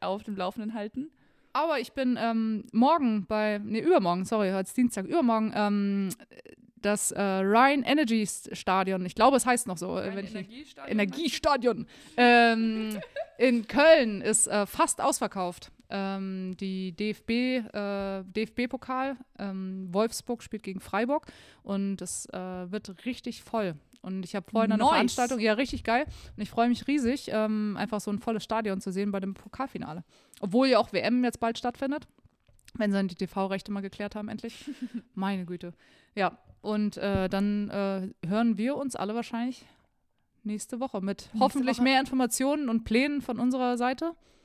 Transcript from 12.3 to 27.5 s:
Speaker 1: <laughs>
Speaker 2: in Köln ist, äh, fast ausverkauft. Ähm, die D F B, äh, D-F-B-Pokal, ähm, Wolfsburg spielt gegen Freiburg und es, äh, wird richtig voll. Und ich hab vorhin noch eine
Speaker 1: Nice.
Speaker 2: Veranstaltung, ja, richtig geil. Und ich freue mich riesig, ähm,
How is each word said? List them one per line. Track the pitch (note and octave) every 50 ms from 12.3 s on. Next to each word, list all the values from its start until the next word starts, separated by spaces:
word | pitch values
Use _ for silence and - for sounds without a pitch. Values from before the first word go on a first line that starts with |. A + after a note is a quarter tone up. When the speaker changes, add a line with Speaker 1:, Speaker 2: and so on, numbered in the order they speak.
| A#3+ A#3+ A#3 A#3 A3+ A3+ A3+ A3+ A3 A3 A3 A3 G#3+ G#3 - - - C#5+
Speaker 1:
<laughs> | E5 - - -
Speaker 2:
in | A#3 C4 A#3+ A#3+ G#3+ -
Köln | - C4 C#4+ D#4+ D#4+ D#4+ B3 A3 G#3 F#3+
ist, | - G3+ G#3+ - -
äh, | - - G#3 G3+ -
fast | - - E4 - - -
ausverkauft. | - C#4 - - A#3+ G3 - G3 F3+ F3 F3 - - - - _ _ -
Ähm, | - G3 G3 G3 G3 G3 G3 F#3+ F#3+ F#3 F#3 F#3 F#3 -
die | G3 F#3+ F#3+ F#3+ F#3+ F#3
D | E3+ - G#3 G#3+
F | G#3 - -
B, | - A3+ A#3+ B3 B3+ B3+ B3+
äh, | A3 - - G#3 G3+ G3+ G3+ G3 G3 G3 G3 F#3+ F#3+
D-F-B-Pokal, | F#3+ F#3 G#3+ A3 A3 - - A#3+ B3 - B3+ - - C4 C4 C4 C4+ C4+ C4 - _ _ -
ähm, | G3+ G3 F#3+ F#3+ F#3+ F#3+ F#3+ F#3+ F#3+ F3+
Wolfsburg | F3 G3 A3 A#3 - - - - B3 A#3+ -
spielt | - - G#3
gegen | - G3 G3 F#3
Freiburg | - - - G3+ A#3+ A#3+ C#4+ D#4 - - - - - - - _ -
und | - G3 G3 G3 G3 G3 F3+ F3+
es, | F3+ - - - -
äh, | - F#3 F#3 F#3 F#3 F3+ F3+ F3
wird | F#3+ G#3+ G#3 - F#3 - -
richtig | B3 B3 - - B3 A3+ -
voll. | - - - A3+ G#3 F3+ D#3 C#3+ - _ _ _
Und | - F#3 F#3+ F#3+ F#3
ich | F3 -
hab | G3+ F3+ -
vorhin | - A3 A3+ G#3
noch | G#3+
eine | G#3 G#3+
Speaker 1:
Nice. | C#4+ E4 D4+ A3+ B3 -
Speaker 2:
Veranstaltung, | - B3 A#3+ C4 A#3
ja, | G#3+ A3 G#3+
richtig | A3 C#4 - - B3+ -
geil. | - A3+ B3 D4+ - - - - - -
Und | - G#3
ich | -
freue | - A3+ A#3 A#3+
mich | A#3+ - - -
riesig, | C#4+ D4 B3 A3+ B3 F#3+ - -
ähm, | - G#3+ G#3+ G#3+